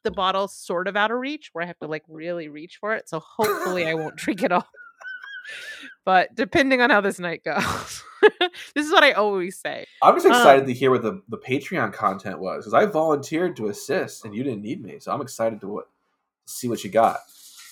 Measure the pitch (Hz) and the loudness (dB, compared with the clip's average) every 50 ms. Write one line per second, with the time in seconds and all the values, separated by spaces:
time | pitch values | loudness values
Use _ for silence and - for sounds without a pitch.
0 | - 220 190 196 185 185 185 190 202 196 - - - - 190 175 180 196 190 208 | -8 -6 -4 -2 -2 0 0 0 -2 -4 -6 -12 -8 -6 -4 -4 -2 -2 0 0
1 | 208 220 233 247 254 277 302 302 - - - 165 170 175 165 - - 151 156 156 | 0 0 0 -4 -6 -6 -10 -10 -12 -14 -10 -8 -8 -8 -10 -12 -10 -8 -8 -8
2 | _ _ 160 156 156 175 175 175 160 151 143 151 156 180 - - - 208 220 220 | _ _ -16 -12 -8 -8 -6 -6 -8 -10 -14 -16 -18 -18 -18 -10 -6 -6 -6 -6
3 | - - - 156 - _ - - 220 214 202 - - 196 180 180 170 160 160 160 | -8 -8 -10 -10 -10 _ -4 0 0 0 0 0 -2 -4 -2 -2 -2 -2 -2 -4
4 | 156 151 - - - - 226 180 220 202 180 180 - _ _ _ - - _ _ | -4 -6 -8 -8 -4 -4 -4 0 0 2 2 2 0 _ _ _ -20 -20 _ _
5 | - 1077 1077 1077 1077 1077 1077 1077 - - - - - - - - - 262 - _ | -16 -14 -14 -14 -14 -16 -16 -16 -16 -16 -16 -14 -14 -14 -16 -16 -18 -20 -18 _
6 | - 196 190 185 165 - - - 254 196 - 349 277 269 262 247 247 240 214 208 | -2 2 4 4 4 2 0 -4 -4 0 2 2 4 4 4 4 4 6 4 4
7 | 196 196 - - 175 175 165 - - 165 143 151 - - - - - - - - | 4 2 -4 -4 -6 -8 -8 -8 -6 -4 -4 -2 -2 -4 -4 -6 -8 -12 -14 -14
8 | - - - - - 427 - - 349 349 - - - - - 285 302 302 339 359 | -16 -14 -2 4 4 4 6 4 -2 -2 -4 -8 -16 -8 -6 -4 -2 2 4 6
9 | 302 277 196 185 214 208 202 190 175 190 185 - - 151 139 - - - _ - | 6 6 4 4 0 0 0 -2 -4 -6 -8 -8 -10 -10 -8 -10 -12 -12 _ 4
10 | - 160 254 359 349 381 240 247 240 160 135 135 135 131 120 123 135 131 127 120 | 6 6 6 8 6 6 6 8 10 10 8 8 6 2 -2 2 2 2 4 4
11 | 110 110 95 95 - - 113 - - - 127 147 - - 190 156 120 104 95 - | 2 -2 -4 -6 -10 -12 -12 -12 -6 -4 -4 -4 -4 -4 -4 -4 -4 -4 -4 -2
12 | 107 98 95 95 - 104 90 76 92 92 82 73 - 107 110 131 208 202 - 156 | -2 -2 -2 -2 -8 -10 -10 -8 -8 -8 -8 -8 -6 2 4 4 4 4 2 2
13 | 160 160 151 143 127 - 160 156 185 175 - - 110 104 101 - - - 139 190 | 2 2 2 0 0 -4 -4 -2 -2 -2 -4 -4 -6 -6 -6 -8 -6 -4 -4 -4
14 | 139 123 - - - 110 101 110 135 143 117 101 104 107 151 - 110 90 71 71 | -4 -6 -10 -16 -16 -12 -8 -6 -6 -6 -6 -6 -8 -10 -10 -10 -12 -14 -16 -14
15 | - 95 98 135 139 123 - - 113 113 110 101 98 98 104 - - _ _ _ | -8 -8 -6 -6 -8 -10 -6 -4 -2 -2 -4 -6 -10 -10 -10 -10 -12 _ _ _
16 | _ _ _ _ _ _ _ _ _ - - - - 120 113 101 - 101 92 113 | _ _ _ _ _ _ _ _ _ -16 -12 -8 -6 -4 -4 -4 -6 -2 2 4
17 | 113 101 85 - - _ - - - - - - - - | 4 4 2 -2 -10 _ -20 -20 -20 -20 -20 -20 -20 -20